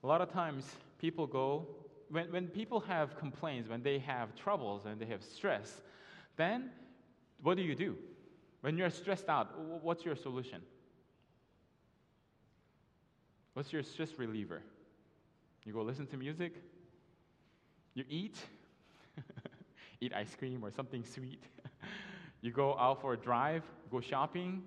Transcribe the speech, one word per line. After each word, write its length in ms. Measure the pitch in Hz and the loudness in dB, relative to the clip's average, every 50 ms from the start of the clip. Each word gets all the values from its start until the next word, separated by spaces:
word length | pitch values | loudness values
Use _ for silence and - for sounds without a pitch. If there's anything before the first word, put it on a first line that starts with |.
| - | 6
A 40 | |
lot 140 | 127 151 170 | 6 6 6
of 100 | 180 175 | 6 4
times, 380 | 175 190 170 160 143 135 135 - - - - - - - | 2 0 0 0 -2 -4 -6 -8 -10 -14 -18 -20 -10 0
people 260 | - 160 165 - 156 | 0 0 2 2 -2
go, 400 | 135 135 131 131 135 143 151 170 - - - - - - - - - | 0 2 2 4 4 2 0 -2 -6 -10 -14 -16 -18 -18 -20 -12 -2
when, 220 | 151 165 170 165 | -2 0 0 0
when 160 | 170 180 180 | -2 -2 -2
people 320 | 170 - 202 220 214 247 220 | -2 -4 -4 -4 2 2 0
have 360 | - - 185 165 151 135 151 | 2 2 4 4 4 2 0
complaints, 520 | - 156 147 113 - - 160 139 123 117 107 | -4 -6 -6 -4 -2 -4 -2 -2 -2 -4 -2
when 120 | 117 120 | -4 0
they 160 | 120 143 139 139 | 2 2 2 2
have 360 | 131 139 135 123 117 110 120 | 2 0 0 0 -2 -4 -6
troubles, 500 | - - 196 208 185 127 104 101 101 101 | -4 0 2 2 2 2 0 -2 -2 -4
when 140 | 107 107 107 | -6 -4 -4
they 60 | 113 | -2
have 180 | 113 113 98 - | -4 -4 -4 -6
stress, 580 | - - - - 202 147 101 104 - - - - - - - - - - - - - _ | -10 -12 0 2 2 2 2 0 -6 -12 -14 -16 -18 -20 -20 -20 -18 -18 -18 -20 -16 _
then 320 | - 160 180 220 247 262 254 - - - - - - - - - _ - _ _ - | 2 2 4 4 0 -2 -6 -10 -14 -18 -20 -20 -20 -20 -20 -20 _ -20 _ _ 2
what 160 | 139 151 185 | 4 6 6
do 60 | 185 185 | 6 4
you 120 | 160 143 | 2 2
do? 220 | - 185 190 104 - - - - - - - - - - - - _ | 2 2 0 0 -4 -8 -14 -16 -18 -20 -20 -20 -20 -20 -20 -20 _
When 160 | - 139 160 | 0 2 2
you're 120 | 170 185 175 | 4 4 2
stressed 400 | - - - 196 196 185 - - | 2 2 0 0 0 2 4 4
out, 220 | 156 139 113 - - | 4 4 4 2 -2
wh-, 280 | - 160 160 165 165 151 | -8 -6 -6 -6 -2 0
what's 220 | 165 165 165 - | 0 0 2 2
your 100 | 170 151 | -2 -2
solution? 460 | 131 - 135 127 127 127 131 - 87 87 - - - - - - - - _ _ _ _ _ _ _ _ _ _ _ _ _ _ _ _ _ _ _ _ _ _ _ _ _ _ _ _ _ _ _ _ _ _ _ _ _ _ _ _ _ _ _ _ _ _ _ _ _ _ | -2 -2 -4 -4 -4 -4 -4 -8 -12 -14 -16 -20 -20 -20 -20 -20 -20 -20 _ _ _ _ _ _ _ _ _ _ _ _ _ _ _ _ _ _ _ _ _ _ _ _ _ _ _ _ _ _ _ _ _ _ _ _ _ _ _ _ _ _ _ _ _ _ _ _ _ _
What's 180 | 135 143 - | -8 -6 -2
your 120 | - 156 139 | -2 -2 -2
stress 260 | - - - 160 156 - | -4 -4 -4 -4 -4 -2
reliever? 440 | - 127 113 110 110 101 85 85 76 - - - - - - - - _ _ _ _ _ _ _ _ _ _ _ _ - | -4 -4 -2 0 -2 -2 -4 -6 -8 -10 -14 -20 -20 -20 -20 -20 -20 _ _ _ _ _ _ _ _ _ _ _ _ -12
You 80 | 110 104 | -6 -2
go 80 | 113 | -2
listen 240 | 107 113 127 135 147 | 0 0 -2 -4 -6
to 100 | 131 147 | -6 -6
music? 440 | 135 127 139 156 160 175 170 170 - - - - - - - - - _ _ - _ _ _ _ _ _ _ _ _ _ _ _ _ _ _ _ | -6 -4 -4 -2 -2 -2 -4 -4 -10 -16 -18 -20 -20 -20 -20 -20 -20 _ _ -20 _ _ _ _ _ _ _ _ _ _ _ _ _ _ _ _
You 80 | 127 135 | -8 -6
eat, 300 | 131 147 160 196 214 - - - - - - - - - _ - - - - - - _ | -4 -4 -4 -4 -6 -8 -10 -14 -14 -16 -20 -20 -20 -20 _ -20 -20 -20 -20 -20 -16 _
<laughs> 60 | - 135 - - - - - - - - _ - - - - - - | -14 -14 -12 -14 -12 -12 -12 -14 -14 -20 _ -20 -20 -20 -20 -10 -6
eat 120 | 120 123 - | -6 -2 -2
ice 220 | 101 104 104 - | -2 -4 -4 -6
cream 260 | - 135 131 127 123 110 | -6 -4 -4 -4 -4 -6
or 80 | 101 | -6
something 320 | 98 - 131 123 - 123 113 | -4 -4 -6 -4 -4 -6 -6
sweet. 400 | - - - 131 127 139 - - - - - - | -6 -8 -10 -10 -10 -10 -14 -16 -20 -20 -16 -16
<laughs> 100 | - - - - - - - - - - - - - - - | -16 -16 -12 -12 -10 -10 -10 -10 -12 -12 -14 -16 -18 -16 -6
You 100 | - 120 | -6 -2
go 260 | 117 139 139 139 143 | 4 6 6 6 6
out 240 | 113 123 131 135 135 | 8 8 6 6 6
for 120 | - 135 123 | 2 0 0
a 40 | |
drive, 460 | 110 101 123 123 120 135 151 160 165 156 - - - - - | 0 4 4 6 6 6 4 4 2 -2 -4 -14 -16 -10 -2
go 120 | 127 127 | -2 -2
shopping. 600 | 123 - 139 135 139 156 - 175 180 180 185 185 180 | 0 2 2 2 2 2 2 -2 -2 -2 -4 -4 -6